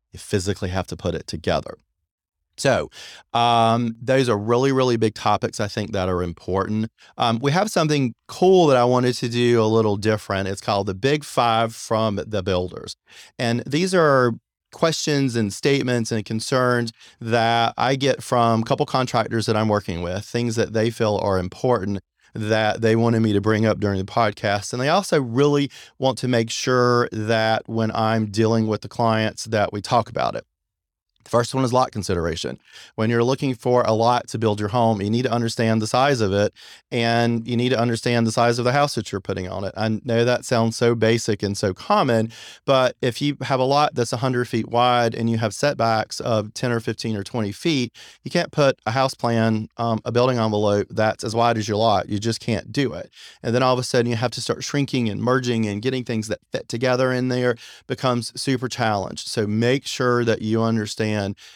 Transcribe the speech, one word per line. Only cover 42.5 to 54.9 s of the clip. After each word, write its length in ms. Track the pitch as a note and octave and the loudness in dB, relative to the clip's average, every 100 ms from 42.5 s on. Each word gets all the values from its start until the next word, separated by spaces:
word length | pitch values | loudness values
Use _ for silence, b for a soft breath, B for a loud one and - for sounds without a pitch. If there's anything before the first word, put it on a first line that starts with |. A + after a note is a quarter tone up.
| B - | B 0
but 300 | C3+ B2+ - | 2 2 0
if 200 | B2+ - | -4 -2
you 160 | D3 C#3 | -4 -4
have 180 | C3+ C3+ | -2 0
a 60 | C3 | 2
lot 300 | C#3+ D3 - | 2 2 0
that's 180 | A#2 | -2
a 40 | B2 | -2
hundred 300 | C3 B2 B2 | 0 -2 -2
feet 220 | A#2 - | -2 -2
wide 440 | A#2 B2 B2 A#2 | 2 2 4 2
and 160 | A#2 A#2 | 0 -2
you 80 | A2+ | 0
have 160 | A#2 | -2
setbacks 640 | - D3 C#3 A2+ A2 - - | 0 -2 0 0 0 -2 -6
of 340 | - A2 G#2+ | -2 -2 -2
ten 180 | - B2+ | -4 -2
or 80 | A#2 | -2
fifteen 360 | A#2 A2 A#2 G#2+ | -4 -6 -6 -6
or 80 | |
twenty 280 | G2 B2 G#2 | -6 -4 -4
feet, 420 | G2+ F3 D3 A#2+ B B B | -4 -2 -2 -2 B B B
you 80 | C3+ | -4
can't 200 | F3 E3 | -4 -2
put 280 | - C#3 - - | 0 0 0 -2
a 60 | |
house 220 | B2+ C3 | 0 -2
plan, 540 | - A#2+ A#2 A2+ A2 G#2+ - | -2 -2 2 2 0 -4 -6
um, 220 | A#2 A2 A#2+ | -2 -2 -2
a 60 | |
building 280 | A#2 B2+ B2 | 0 2 2
envelope 480 | A2 G#2 G#2 G#2 - | 0 2 2 0 0
that's 340 | F2 G#2+ - | 0 0 0
as 120 | - A2+ | -4 0
wide 220 | A#2 A2 | 2 2
as 100 | G#2 | 0
your 100 | G#2 | 0
lot. 320 | A2+ G2 - | 2 2 0
You 80 | G2+ | -4
just 220 | A2+ A2 | -4 -4
can't 320 | - G#2 - | -4 -4 -4
do 220 | B2 B2+ | -4 -4
it. 180 | F2+ - B B B | -4 -14 B B B
And 100 | - | -2
then 80 | A#2+ | 0
all 120 | B2+ | 2
of 60 | B2+ | 0
a 40 | |
sudden 260 | B2 B2+ A#2+ | 0 0 0
you 60 | A2+ | -2
have 160 | A#2+ | -4
to 100 | - | -6
start 220 | - - | -6 -6
shrinking 460 | - C#3+ C3+ | -4 -4 -2